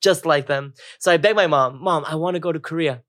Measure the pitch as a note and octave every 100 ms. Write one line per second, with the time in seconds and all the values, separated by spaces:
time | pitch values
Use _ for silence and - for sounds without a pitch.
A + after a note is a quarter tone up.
0 | G3 E3+ E3 D3 C#3 C#3 C#3 - - -
1 | F#3 E3+ G3+ G#3+ F3 D3 B2+ C3 F#3 D#3+
2 | C#3+ D#3 F3 F3+ F3 D#3+ - E3 D#3 A#2+